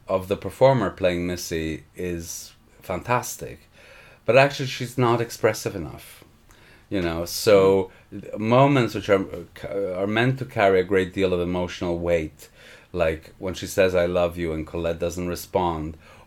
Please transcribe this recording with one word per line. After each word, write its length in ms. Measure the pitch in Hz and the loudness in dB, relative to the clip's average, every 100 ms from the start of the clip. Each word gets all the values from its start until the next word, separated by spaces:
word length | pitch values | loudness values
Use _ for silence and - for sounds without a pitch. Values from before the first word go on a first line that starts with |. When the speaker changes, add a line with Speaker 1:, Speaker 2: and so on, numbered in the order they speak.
| - | -4
Speaker 1:
of 200 | 95 92 | -4 -2
the 80 | 95 | -6
performer 540 | 95 - 131 127 92 | -6 4 4 4 0
playing 360 | - 90 87 87 | 0 0 0 -2
Missy 580 | 87 - 82 80 76 - - | -6 -6 -4 -4 -8 -12 -10
is 560 | 90 85 85 - - - _ _ | -8 -8 -10 -14 -16 -20 _ _
fantastic, 880 | - 90 117 120 - - 117 - _ _ - - - - - | -10 -8 -2 -4 -4 -12 -14 -16 _ _ -20 -20 -20 -8 2
but 100 | 127 | 4
actually 300 | 143 143 131 | 4 0 -8
she's 320 | - 123 - | -8 -6 0
not 240 | 120 120 | 2 2
expressive 520 | 113 - 110 107 107 98 | -2 0 0 0 -6 -8
enough, 500 | 73 - - - - _ _ _ - - - | -10 -14 -20 -20 -20 _ _ _ -20 -20 -8
you 120 | 101 | -4
know. 220 | 85 82 | -2 -4
So 680 | 85 - 113 101 95 98 92 - _ | -6 -2 4 6 6 4 0 -10 _
Speaker 2:
Mm. 80 | 104 | -16
Speaker 1:
th-, 140 | - 104 | -12 -4
moments 560 | 110 123 139 139 110 104 | 2 6 6 4 2 -2
which 120 | 104 | 2
are, 180 | 98 92 87 85 - - 98 95 90 | 2 2 -10 -14 -14 -8 -4 -4 -2
are 120 | 101 | 0
meant 320 | 110 127 131 | 2 2 0
to 60 | 131 | -4
carry 360 | 113 98 95 | 2 4 4
a 20 | |
great 300 | 90 95 90 | 4 2 2
deal 200 | 98 92 | 0 0
of 60 | 90 | 2
emotional 580 | 87 90 90 - 90 85 | 0 -2 -4 -4 -4 -2
weight, 500 | 87 85 78 - - - - - _ | 0 0 -2 -10 -20 -20 -20 -20 _
like 420 | 87 82 80 - - | -2 -2 -2 -10 -10
when 140 | 95 | -10
she 120 | 85 92 | -8 -4
says, 280 | 104 92 90 | 2 2 2
"I 100 | 87 | 2
love 320 | 90 87 85 | 2 0 -2
you," 140 | 82 | -4
and 160 | 78 78 | -4 -6
Colette 320 | 85 82 82 | -4 -4 -4
doesn't 300 | 85 87 87 | -6 -4 -6
respond, 640 | 82 - 95 87 80 78 - - - | -6 -4 -2 0 -2 -8 -12 -20 -20